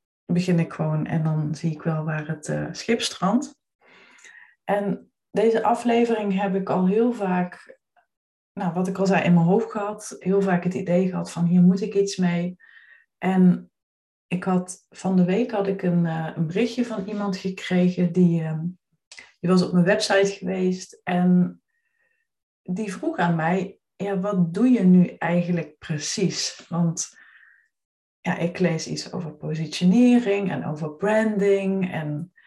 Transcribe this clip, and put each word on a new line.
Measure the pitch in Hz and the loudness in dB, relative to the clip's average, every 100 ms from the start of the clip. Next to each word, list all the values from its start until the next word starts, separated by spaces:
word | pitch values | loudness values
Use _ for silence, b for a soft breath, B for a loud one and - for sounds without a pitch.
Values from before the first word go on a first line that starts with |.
| _ _ - | _ _ -4
begin | 175 180 170 | -2 2 0
ik | 165 | 0
gewoon | - 156 156 151 | -4 -2 -2 -2
en | 170 | -2
dan | 156 156 151 156 | 0 -2 -2 -4
zie | 165 | -4
ik | 151 | -4
wel | 165 156 | -4 -4
waar | 156 156 151 | -4 -6 -6
het, | 160 - | -8 -6
eh, | 147 147 | -6 -6
schip | 175 - 226 | -8 -4 -2
strandt. | - - 185 233 302 - _ _ B B B B B B B B | -2 -4 0 0 -2 -10 _ _ B B B B B B B B
En | - 202 202 - - _ _ | -4 -2 -2 -6 -10 _ _
deze | 196 226 220 | 0 2 2
aflevering | - 233 240 233 233 220 202 190 | 0 0 2 2 2 0 -2 -2
heb | 202 190 | -2 -2
ik | 185 | -2
al | 185 185 | 0 2
heel | 214 240 | 2 2
vaak, | 220 190 180 180 - - - _ _ _ _ _ _ _ | 0 -2 -2 -2 -8 -20 -20 _ _ _ _ _ _ _
nou, | 196 185 | -6 -4
wat | 170 190 | -2 -4
ik | 190 | 0
al | 190 | 0
zei, | 180 | 2
in | 180 | 4
mijn | 175 165 | 4 6
hoofd | 208 453 | 2 0
gehad. | 214 202 208 - - | -4 -6 -8 -14 -8
Heel | 180 196 | 0 0
vaak | 190 175 | 2 0
het | 180 | -2
idee | 175 170 175 185 | -4 -2 0 0
gehad | 175 175 | -4 -8
van, | 170 170 | -2 2
hier | 180 | 6
moet | 180 196 | 6 4
ik | 214 | 0
iets | 196 196 - | 0 -2 0
mee. | 180 175 175 180 b b b b b _ | -2 0 -4 -8 b b b b b _
En | 180 190 180 - - _ _ _ _ _ _ | -2 4 4 4 -4 _ _ _ _ _ _
ik | 180 | -6
had, | 190 185 180 - _ | -2 -2 -2 -12 _
van | - 190 185 | -8 0 2
de | 175 | 4
week | 202 247 | 2 0
had | 208 196 | -2 -2
ik | 190 | -2
een, | 180 175 170 | 0 0 0
eh, | 160 160 - | -2 -6 -4
een | 160 | -4
berichtje | 185 240 - 233 | -2 -2 -2 -4
van | 214 190 | -4 -6
iemand | 208 202 185 | -6 -4 -4
gekregen | 190 185 - 180 180 180 175 | -6 -8 -2 2 2 2 0
die, | 180 175 170 | 4 2 2
ehm, | 160 156 170 185 _ _ _ B B B | -2 -6 -6 -10 _ _ _ B B B
die | 170 | 2
was | 185 | 2
op | - | 4
mijn | 180 175 | 2 4
website | 214 - 196 196 | 2 2 2 2
geweest | - 180 190 185 185 - - | -2 -6 -2 -2 -2 -8 -12
en | - 180 180 180 175 - _ _ _ _ _ _ _ _ _ _ | -4 2 4 4 2 -4 _ _ _ _ _ _ _ _ _ _
die | - 185 214 | -10 -6 -6
vroeg | - 320 320 | -6 -6 -2
aan | 175 165 | 0 0
mij, | 160 190 - - _ _ | 0 -2 -4 -10 _ _
ja, | 196 190 | -4 -2
wat | 202 190 165 | -2 0 0
doe | 175 254 | 2 2
je | 233 | 4
nu | 185 180 175 | 6 6 6
eigenlijk | - 160 175 175 170 151 - | 0 -2 0 0 -2 -4 -12
precies? | - 147 - - 175 - - - - | -8 -6 -6 -2 -2 -2 -8 -10 -8
Want | 170 170 160 - b b b b b b _ _ _ _ _ | -2 -2 -2 -10 b b b b b b _ _ _ _ _
ja, | 185 - | -6 -4
ik | 175 - | -4 0
lees | 170 160 - | 2 2 -2
iets | 156 - | -8 -8
over | - 151 | -10 -10
positionering | - 156 156 156 - 180 233 247 240 202 202 190 | -10 -8 -6 -6 2 4 6 6 6 4 0 -2
en | 147 - | -4 -6
over | 151 156 151 | -6 -8 -4
branding | 202 214 220 208 196 196 190 196 180 | 0 2 2 0 2 2 0 -2 -2
en, | 160 151 147 175 b | -4 -6 -6 -8 b